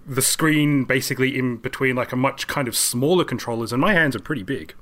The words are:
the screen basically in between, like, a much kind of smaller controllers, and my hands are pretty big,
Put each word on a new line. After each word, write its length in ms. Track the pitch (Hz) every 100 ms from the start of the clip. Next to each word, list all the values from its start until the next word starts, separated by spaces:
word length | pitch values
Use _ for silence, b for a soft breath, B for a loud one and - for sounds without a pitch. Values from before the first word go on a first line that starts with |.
| -
the 160 | 131
screen 600 | - - 160 151 147 143
basically 540 | 123 131 - 123 131 127
in 200 | 127 113
between, 380 | 127 - 135 127
like, 160 | 113
a 40 | 127
much 320 | 135 - -
kind 200 | 147 123
of 80 | -
smaller 480 | - 123 143 180
controllers, 500 | 160 120 - 117 110
and 80 | 120
my 120 | 170
hands 220 | 165 151 143
are 40 |
pretty 240 | - 143
big, 300 | 92 135 - -